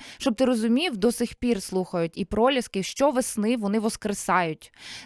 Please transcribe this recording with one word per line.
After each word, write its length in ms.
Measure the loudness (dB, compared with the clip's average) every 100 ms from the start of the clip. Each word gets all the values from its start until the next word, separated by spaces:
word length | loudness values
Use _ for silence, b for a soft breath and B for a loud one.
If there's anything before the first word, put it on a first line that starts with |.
| B B
щоб 160 | -2
ти 100 | 2
розумів, 520 | 2 2 2 2 2 2
до 160 | 0
сих 220 | 2 -4
пір 280 | -2 -2 -2
слухають 500 | 0 -4 -2 -2 -2
і 100 | -4
Проліски, 580 | -4 2 4 2 -2 -4
щовесни 760 | -6 2 2 2 -2 -2 0 0
вони 220 | 0 0
воскресають. 960 | 0 -2 -6 -4 0 2 2 -4 -12 B B B